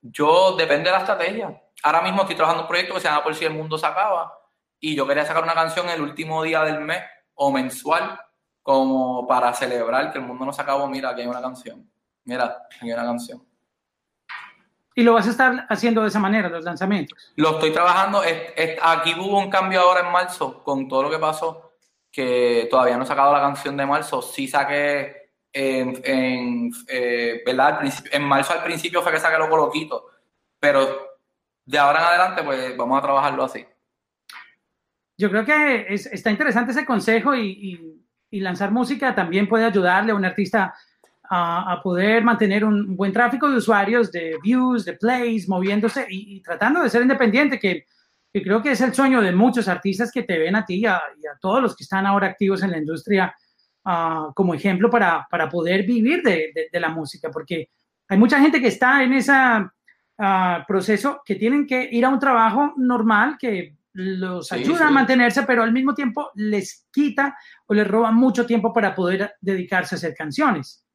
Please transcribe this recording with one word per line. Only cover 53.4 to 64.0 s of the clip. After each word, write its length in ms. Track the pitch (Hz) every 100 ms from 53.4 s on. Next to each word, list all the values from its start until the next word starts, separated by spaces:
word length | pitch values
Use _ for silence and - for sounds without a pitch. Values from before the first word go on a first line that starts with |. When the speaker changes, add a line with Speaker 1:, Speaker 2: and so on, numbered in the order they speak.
| _ _ _ _ -
Speaker 2:
ah, 460 | 170 165 160 156
como 220 | - 190 156
ejemplo 340 | 202 185 226
para, 380 | 240 190 160 -
para 180 | 175 156
poder 360 | 170 165 190 190
vivir 380 | 240 220 349
de, 280 | 311 170 156
de, 140 | 151 160
de 80 | 175
la 100 | 165
música, 400 | 160 147 - 160
porque 400 | 151 151 170 - _ _ _ _
hay 100 | 190
mucha 220 | 226 285
gente 180 | 294 294
que 80 | 247
está 360 | - 254 277
en 100 | 262
ese, 180 | 262 240 277 262 226 190 _ _ _ _ _
ah, 480 | 202 190 185 170 -
proceso 540 | 196 185 208 - -
que 120 | - 190
tienen 320 | 214 285 285
que 200 | 254 254
ir 120 | 233 262
a 40 |
un 100 | 269
trabajo 540 | 269 240 226 208 294 294
normal 600 | 254 247 220 208 247 302
que 360 | 254 196 175 _ _
los 540 | 185